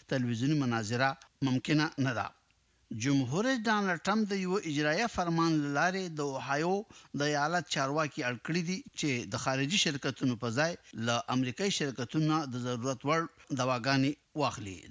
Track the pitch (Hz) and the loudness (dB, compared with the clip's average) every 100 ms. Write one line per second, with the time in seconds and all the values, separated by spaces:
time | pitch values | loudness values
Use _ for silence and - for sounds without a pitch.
0 | - 139 123 117 131 156 131 117 104 120 | -4 -2 0 0 0 2 2 0 -2 0
1 | 135 135 - - 135 127 - 156 156 - | 0 -2 -12 -4 0 0 2 2 2 0
2 | 135 110 98 - _ _ _ _ - 113 | 0 0 -4 -8 _ _ _ _ -12 -4
3 | 120 139 127 151 240 262 220 214 196 165 | 2 2 2 0 0 0 2 2 2 0
4 | - 214 208 202 180 190 165 143 151 160 | 0 0 2 -2 -2 -2 -2 0 2 2
5 | 233 - 175 165 165 160 143 143 170 185 | 0 -2 0 4 4 4 2 2 2 0
6 | 185 151 143 135 123 139 165 196 220 - | -4 -4 -2 -2 -2 0 2 0 -4 -14
7 | - 139 147 147 147 175 151 160 135 147 | -8 -2 2 2 2 0 0 -2 0 0
8 | 151 - 123 120 - 165 170 185 - - | -2 -2 -4 -4 -2 -2 -2 -4 -8 -4
9 | 151 123 95 123 131 131 139 196 180 139 | -2 -2 -2 -4 -2 0 0 2 0 0
10 | 143 127 135 120 120 113 160 175 - - | -2 -2 0 0 -2 0 0 -2 -12 -4
11 | 117 120 - 127 127 - 196 - 147 120 | 0 0 0 0 0 -2 -2 0 -2 -4
12 | 123 156 156 156 143 123 123 123 127 131 | -4 0 2 0 -2 -4 -4 -2 -2 -2
13 | 139 160 165 - - 139 127 123 123 135 | 0 0 -2 -8 -8 -2 0 0 2 4
14 | 135 147 _ 151 135 113 101 90 - | 2 0 _ -2 -2 -2 -8 -12 -12